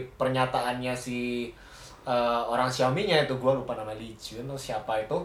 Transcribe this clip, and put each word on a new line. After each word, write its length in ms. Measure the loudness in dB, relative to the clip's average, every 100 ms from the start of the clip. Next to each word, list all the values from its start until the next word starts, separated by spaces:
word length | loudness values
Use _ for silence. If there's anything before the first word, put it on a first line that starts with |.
| -4
pernyataannya 800 | -2 0 4 2 2 0 -2 -2
si, 540 | -4 -4 -4 -2 -2 -4 -8 -20 -18 -18 -12
eh, 380 | 0 2 4 2
orang 240 | 2 2 2
Xiaomi-nya 560 | 2 2 2 4 4
itu, 100 | 4 2
gua 160 | 4 2
lupa 180 | 0
nama 220 | -6 -6 -8
Li 160 | -10
Jun 320 | -14 -14 -10 -8
atau 140 | -8
siapa 400 | -6 -6 -2 -2
itu, 160 | 0 -2